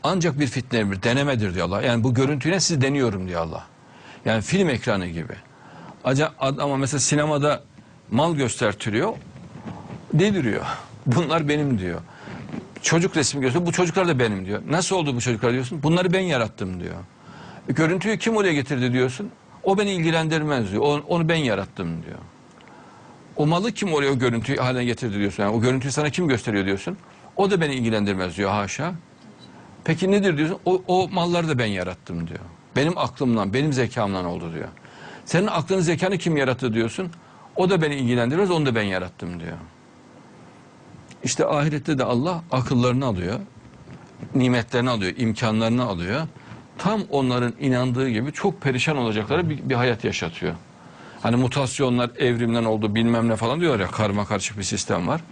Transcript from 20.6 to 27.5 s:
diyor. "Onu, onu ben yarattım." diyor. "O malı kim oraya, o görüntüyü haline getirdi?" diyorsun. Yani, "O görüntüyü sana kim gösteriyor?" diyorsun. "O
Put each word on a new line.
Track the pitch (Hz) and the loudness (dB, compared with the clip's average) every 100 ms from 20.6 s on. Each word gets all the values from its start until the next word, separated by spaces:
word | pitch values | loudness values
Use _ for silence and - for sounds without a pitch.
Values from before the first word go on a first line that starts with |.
| 101 | 0
diyor. | 104 | 2
"Onu, | 139 147 - | 2 2 0
onu | 175 160 | 0 2
ben | 165 | 2
yarattım." | 131 98 95 - 85 82 76 | 2 0 -2 -6 -6 -6 -10
diyor. | - - - - - - - - - - - - - | -14 -16 -20 -20 -20 -20 -20 -20 -20 -20 -20 -10 0
"O | 151 | 2
malı | 170 226 | 2 0
kim | - 202 | -2 0
oraya, | 147 139 | 2 2
o | 131 | 2
görüntüyü | 123 117 131 139 | 2 0 -2 0
haline | 127 127 | 0 0
getirdi?" | 123 113 120 101 | 0 -2 -2 0
diyorsun. | 101 101 | -2 0
Yani, | 101 113 | 0 2
"O | |
görüntüyü | 123 131 139 | 2 2 0
sana | 147 151 | -2 0
kim | - 165 | 0 0
gösteriyor?" | 117 123 101 98 | 0 0 0 0
diyorsun. | 98 170 196 - - - - | -2 -4 -10 -14 -20 -8 0
"O | 196 | 2